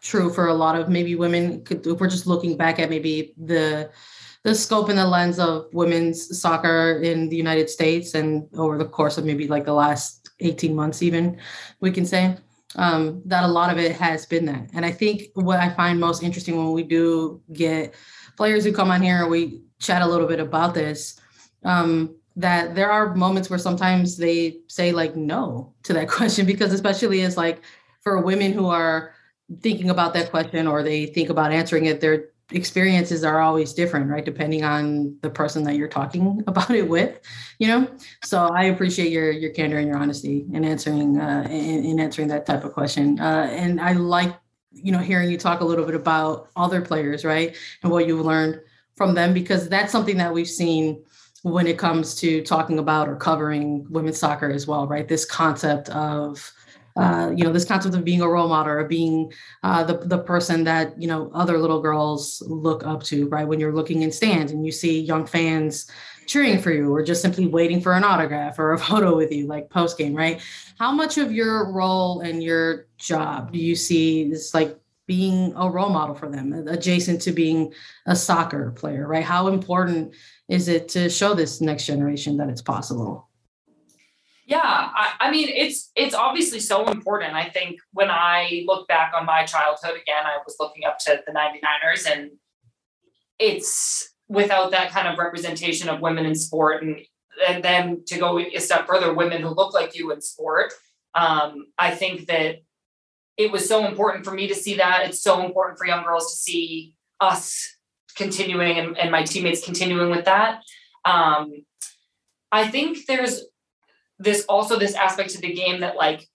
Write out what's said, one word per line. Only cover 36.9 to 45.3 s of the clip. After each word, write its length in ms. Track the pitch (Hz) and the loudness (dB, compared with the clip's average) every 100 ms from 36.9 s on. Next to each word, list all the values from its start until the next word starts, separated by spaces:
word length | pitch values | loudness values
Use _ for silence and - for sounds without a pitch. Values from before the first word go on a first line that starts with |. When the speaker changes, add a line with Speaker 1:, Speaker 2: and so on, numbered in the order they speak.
| 170 - - - - - - | 2 0 -4 -18 -18 -12 -2
Speaker 1:
you 80 | 220 | 2
know? 200 | 240 262 - - - | 2 0 -4 -20 -16
So 220 | - 185 170 | -4 2 2
I 180 | 175 | 4
appreciate 460 | 190 185 180 180 170 | 2 2 0 0 0
your, 200 | 165 160 | 2 0
your 200 | 156 156 | 0 -4
candor 280 | 165 151 151 | -2 -2 0
and 100 | 147 | 0
your 100 | 143 | 0
honesty 480 | 143 143 139 143 143 | -2 -4 -4 -4 -4
in 120 | 156 | -2
answering, 560 | 156 151 151 147 143 143 | -2 -2 -2 0 2 2
uh, 260 | 151 143 - | 0 -2 -2
in, 340 | 156 156 156 | -4 -2 -2
in 160 | 160 160 | 0 0
answering 280 | 156 - 151 | 0 -2 -2
that 180 | 147 - | -2 -2
type 180 | 143 | -2
of 80 | 143 | -4
question. 480 | - 143 151 143 143 | -4 -2 2 2 2
Uh, 280 | 160 160 139 | 2 2 0
and 300 | 151 175 170 | 0 0 2
I 120 | 180 | 2
like, 420 | 180 175 175 180 - _ _ _ | 2 2 2 0 -4 _ _ _
you 200 | - 190 | -8 0
know, 60 | 180 | 0
hearing 320 | 180 180 175 | 2 2 2